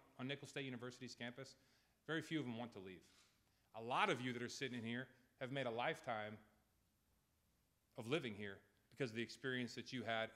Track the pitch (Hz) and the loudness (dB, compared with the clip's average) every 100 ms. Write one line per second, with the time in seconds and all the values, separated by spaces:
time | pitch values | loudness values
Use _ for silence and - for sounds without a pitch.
0 | - - 131 139 131 147 135 123 123 123 | -8 -4 -2 -2 -2 -2 -2 -2 -4 -6
1 | 123 - 120 123 131 - - - _ _ | -8 -4 -4 -4 -10 -12 -20 -20 _ _
2 | - 160 156 160 123 113 120 107 95 90 | 0 2 4 2 2 0 -4 -6 -8 -10
3 | - - - _ _ _ _ 113 113 147 | -14 -20 -20 _ _ _ _ -6 2 6
4 | 202 135 127 120 120 - 131 120 113 120 | 6 6 2 0 -2 -2 -2 -2 0 -2
5 | 131 - - - 131 139 123 113 135 165 | -2 -10 -18 -6 -2 2 2 4 2 2
6 | - 110 107 107 - - _ _ _ _ | 0 0 -2 -6 -14 -20 _ _ _ _
7 | _ _ _ _ _ _ _ _ _ - | _ _ _ _ _ _ _ _ _ -8
8 | 113 156 123 101 104 98 - _ - - | 0 0 0 -4 -6 -8 -14 _ -12 -2
9 | 131 110 113 - 135 127 120 120 117 127 | -2 0 -2 -2 -2 0 0 -4 -6 -2
10 | 110 113 113 | 2 2 2